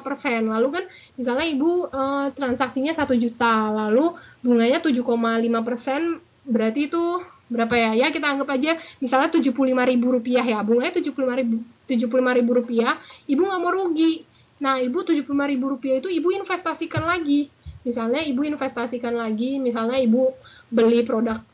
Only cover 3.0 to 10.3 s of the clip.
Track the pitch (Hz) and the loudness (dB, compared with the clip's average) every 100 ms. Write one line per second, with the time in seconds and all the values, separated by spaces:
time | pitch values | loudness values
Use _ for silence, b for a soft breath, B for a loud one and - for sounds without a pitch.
3 | 277 247 233 233 233 220 214 214 214 226 | 0 0 0 0 2 2 0 -2 2 2
4 | 330 339 B B 247 240 233 320 330 247 | 2 -2 B B 0 2 4 2 2 0
5 | 247 233 233 226 233 226 226 240 - 277 | 0 0 0 0 0 0 -2 -4 -4 -2
6 | 339 330 - _ 285 226 220 254 294 339 | -2 -4 -10 _ -2 0 0 -2 -2 0
7 | 339 349 359 B - 233 226 240 226 220 | -2 -2 -8 B -8 -4 0 2 2 2
8 | 294 320 294 277 277 269 302 330 B B | 0 0 -2 -2 -2 -2 0 -2 B B
9 | 254 262 320 330 262 240 262 254 247 247 | 0 2 2 2 2 2 2 2 2 2
10 | 247 254 233 | 2 0 2